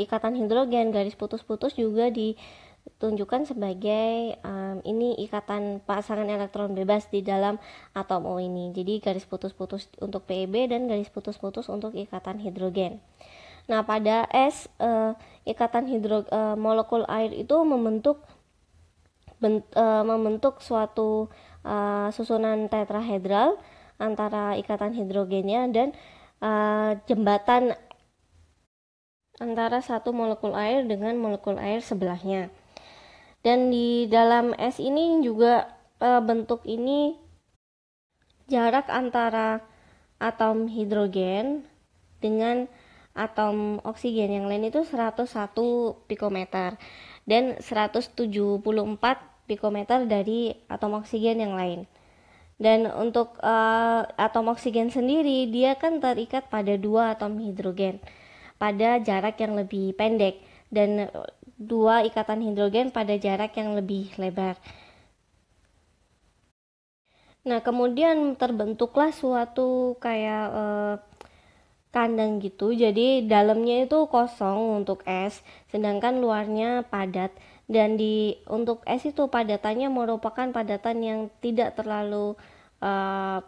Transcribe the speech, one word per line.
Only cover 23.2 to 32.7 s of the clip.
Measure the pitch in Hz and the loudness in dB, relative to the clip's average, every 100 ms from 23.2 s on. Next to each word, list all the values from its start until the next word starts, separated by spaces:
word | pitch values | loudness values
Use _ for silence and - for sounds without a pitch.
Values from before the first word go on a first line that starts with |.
| 190 202 277 403 - - - - | 0 2 4 2 -8 -20 -20 -8
antara | 214 208 214 208 208 202 | -4 -2 -2 -2 -2 -4
ikatan | 202 208 208 | -4 -4 -4
hidrogennya | 233 190 196 185 190 196 233 247 | -4 -2 -2 0 -2 0 0 0
dan, | 233 277 - - - - _ | 0 0 -4 -18 -20 -20 _
eh, | 214 214 214 214 214 208 - | -2 0 2 2 0 -2 0
jembatan | 220 208 202 247 247 247 - - - _ _ _ _ _ _ _ _ _ _ _ _ _ - | 2 4 2 4 4 4 -2 -10 -20 _ _ _ _ _ _ _ _ _ _ _ _ _ -10
antara | 240 226 226 247 | -6 -2 0 -2
satu | 254 226 240 | -2 -4 -2
molekul | 240 226 214 208 | -2 -2 -2 -4
air | 196 214 269 | -2 0 0
dengan | 240 202 220 240 | 0 -2 -2 -2
molekul | 226 202 202 196 | -2 -2 -4 -4
air | 202 226 | -2 -4
sebelahnya. | - 202 185 175 190 190 180 - _ | -4 -2 -2 -2 -4 -4 -4 -12 _